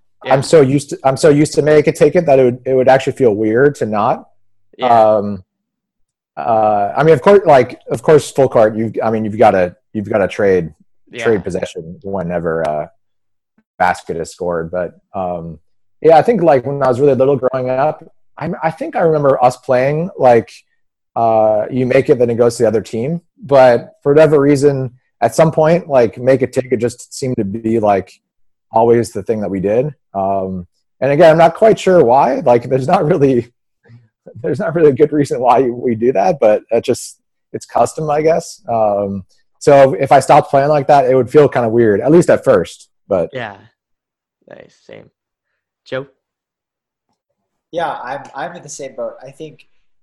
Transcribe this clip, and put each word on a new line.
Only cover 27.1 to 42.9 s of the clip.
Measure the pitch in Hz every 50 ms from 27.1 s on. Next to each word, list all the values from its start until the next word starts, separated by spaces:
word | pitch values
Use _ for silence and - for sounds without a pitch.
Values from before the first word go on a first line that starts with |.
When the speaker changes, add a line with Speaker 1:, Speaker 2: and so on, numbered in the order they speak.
| -
Speaker 2:
seemed | - - 127 127
to | 117 107
be, | 98 98 113 113 110 113 117
like, | 107 104 101 95 92 - - _ _ _ _ _ _ _ _ _ _ _ -
always | 113 117 120 117 120 113 - -
the | 107 95
thing | - 113 110 104
that | 92
we | 95 98
did. | 90 101 107 120 135 151 139 - _ _ _
Um, | 98 95 98 98 98 95 95 92 92 87 - _ _ _ _ _ _
and | - 135 143
again, | 147 175 160
I'm | 156 165
not | 165 165 165
quite | - 220 226 202 -
sure | - 196 185 175 143
why. | 113 120 139 151 214 269 269
Like, | - 123 123 120 - 127
there's | 131 131 131 139
not | 180 202 170
really, | 147 180 170 143 135 131 120 117 - _ _ _ _ _ _ _ _ 117 120 _ _ _ _ _ - -
there's | 113 117 170 151 127
not | 208 185 143
really | 170 165 151
a | 135
good | 120 151 151 147
reason | 151 143 - 156 123
why | 123 120 123 120 135
we | 123 120 120 120 127 117
do | 110 113 123 135
that, | 160 - 190 175 143
but | 123 107 107 104 - _ 113
it | 117 -
just, | - 120 - - - - _ _ _ _ _ _ _ -
it's | 120 -
custom, | _ - - 120 120 - - 160 151
I | 147 151
guess. | 156 156 165 175 - - - - _ -
Um, | 117 113 110 107 101 101 101 98 98 98 92 _ _ _ _ _ _ _
so | - 156 143 139 135 131 127
if | - 139 123
I | 147 139
stopped | 131 - 151 151 143 -
playing | - 139 135 143
like | 151 147 135 -
that, | 151 143 131 123
it | 131
would | 131 123 117
feel | - 151 147 131
kinda | - 131 120 113
weird, | 110 120 120 110 101 98
at | 120 139
least | 156 175 165 -
at | 123 101 -
first. | 139 123 95 82 - - - - _